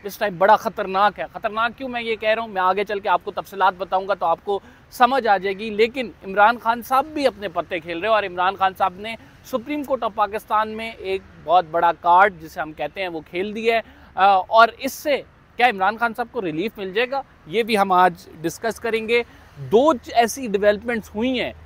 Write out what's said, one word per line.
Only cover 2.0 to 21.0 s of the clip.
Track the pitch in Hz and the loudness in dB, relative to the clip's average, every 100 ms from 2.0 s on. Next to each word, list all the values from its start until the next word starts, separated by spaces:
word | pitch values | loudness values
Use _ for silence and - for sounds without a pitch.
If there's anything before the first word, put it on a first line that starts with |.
ये | 226 214 | -6 -2
कह | 214 | 0
रहा | 220 226 | -2 -2
हूँ, | |
मैं | 190 | 0
आगे | 185 190 | 0 0
चल | 208 202 | -2 -4
के | 202 | 0
आपको | 180 - | 0 -2
तफसीलात | 185 165 196 190 | -10 -10 0 0
बताऊँगा | 180 185 190 196 190 | 0 -2 -2 -2 -2
तो | 175 | 0
आपको | 165 - 196 - - _ | -2 -2 -6 -6 -20 _
समझ | - 247 269 226 | 2 2 4 2
आ | 190 | 0
जाएगी। | 196 190 220 | 0 -6 -4
लेकिन | 202 233 269 220 - 196 | 0 0 0 -8 -10 -4
इमरान | 196 208 240 | 4 4 4
खान | 226 233 | -2 -4
साहब | 214 254 311 | 0 0 0
भी | 302 262 | -2 -2
अपने | 208 196 | -2 -6
पत्ते | 170 160 185 | -6 -6 -8
खेल | 165 165 | -6 -6
रहे | 208 | 0
हैं | 220 | 0
और | 196 | 0
इमरान | 180 180 190 | -2 -2 0
खान | 190 | -2
साहब | 185 190 180 | 0 -4 -4
ने | 214 226 - - - | -12 -14 -18 -20 -8
सुप्रीम | 254 233 294 | -8 -6 -8
कोर्ट | 269 262 | -4 -4
of | 226 | -4
पाकिस्तान | 220 208 208 - 214 220 | -2 -2 -4 -2 -2 -2
में | 214 226 226 | -6 -10 -10
एक | 190 190 - - 143 | -6 -6 -8 -12 2
बहुत | 175 160 | 2 2
बड़ा | 165 170 | 2 0
कार्ड | 165 170 175 202 175 | 2 4 6 6 2
जिसे | 156 180 | -12 -10
हम | 156 | -10
कहते | 156 151 202 | -8 -10 -6
हैं | 185 | -8
वो | 165 | -8
खेल | 156 175 208 | -8 -8 -6
दिया | 214 226 233 | -4 -2 -2
है। | - - - - | -4 -14 -12 2
अ, | 196 190 - | 4 4 4
और | 220 226 | 4 4
इससे | - 262 - 311 254 - _ _ - | 2 -8 -6 -2 -2 -4 _ _ 0
क्या | 247 | 0
इमरान | 202 190 220 | 2 -2 0
खान | 233 | -4
साहब | 226 240 | -4 -6
को | 247 | -6
relief | 240 160 214 214 | -4 -4 -6 -6
मिल | 190 | -6
जाएगा, | 185 247 269 - _ - | -4 -2 -4 -8 _ -6
ये | 190 | -4
भी | 226 214 | 0 0
हम | 196 | 4
आज | 180 185 170 - 165 | 4 4 2 -10 -10
discuss | 160 - 226 - | -8 -6 -6 -6
करेंगे। | 233 220 220 240 226 - - - | -4 -4 0 -2 -2 -12 -20 -16
दो | 131 208 294 | 2 4 4
च-, | 247 - | 2 0
ऐसी | 233 233 - 254 | 0 2 -2 -4
developments | 196 208 208 233 233 | 0 2 2 -2 -6